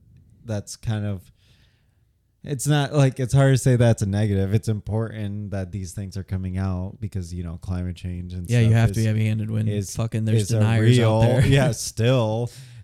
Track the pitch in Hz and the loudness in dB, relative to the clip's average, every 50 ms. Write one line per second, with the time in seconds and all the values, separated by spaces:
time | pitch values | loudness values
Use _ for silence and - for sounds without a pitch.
0 | _ _ - - _ _ _ _ - 117 107 104 - - - - - 120 110 107 | _ _ -20 -20 _ _ _ _ -10 -8 -8 -8 -8 -10 -14 -10 -6 -6 -4 -4
1 | 104 104 101 90 - _ _ _ _ _ _ _ _ _ _ _ _ _ _ _ | -4 -4 -6 -8 -10 _ _ _ _ _ _ _ _ _ _ _ _ _ _ _
2 | _ _ _ _ _ _ _ _ - 143 147 120 - 143 151 147 139 - - 151 | _ _ _ _ _ _ _ _ -10 -8 -8 -4 -2 0 0 0 0 0 2 2
3 | 139 135 123 - 131 117 - 139 139 135 135 123 - 139 123 117 120 117 113 - | 2 2 2 -2 -4 0 2 4 4 4 4 2 2 2 4 4 4 4 2 2
4 | 107 95 98 104 110 107 101 95 95 95 104 110 - - 110 104 - - 104 110 | 0 -2 0 0 0 0 0 0 0 0 0 -2 -2 -2 -6 -6 -6 -6 -4 -4
5 | 113 107 - 110 104 101 101 104 104 98 95 98 95 90 90 101 95 87 - 101 | -4 -6 -8 -8 -8 -8 -8 -10 -10 -8 -8 -8 -8 -8 -10 -10 -10 -10 -10 -12
6 | 98 95 80 95 90 - 95 92 92 92 90 95 95 95 92 90 92 98 - - | -12 -10 -10 -12 -10 -8 -6 -6 -6 -4 -4 -4 -2 -2 -4 -4 -6 -8 -10 -10
7 | 110 95 - 98 87 85 90 87 87 85 82 82 - - 92 90 90 90 87 - | -10 -8 -8 -8 -8 -8 -8 -8 -8 -8 -10 -10 -8 -6 -6 -4 -4 -6 -8 -8
8 | - 90 90 87 90 90 90 92 90 - 117 120 113 110 110 117 113 117 101 110 | -8 -10 -8 -8 -10 -10 -10 -8 -4 0 2 4 4 6 6 4 4 4 2 2
9 | 113 110 107 110 110 107 107 107 107 110 110 107 107 107 101 104 95 - - - | 0 0 2 2 0 0 0 -2 -4 -4 -4 -2 -2 -2 -2 -2 -4 -6 -4 -6
10 | 117 113 - 113 110 110 110 113 104 - 113 110 107 110 113 110 110 117 123 123 | -6 -4 -4 -4 -2 2 2 2 2 2 0 2 2 2 2 4 4 6 6 6
11 | 113 110 110 110 113 120 123 - - - 139 139 131 123 110 - - - - - | 6 4 4 4 4 4 4 4 4 4 6 4 4 2 0 -2 -6 -8 -4 0
12 | 110 120 131 127 113 107 107 113 120 117 - - - - - - | 2 2 2 2 2 0 -2 -4 -4 -6 -8 -12 -20 -20 -18 -12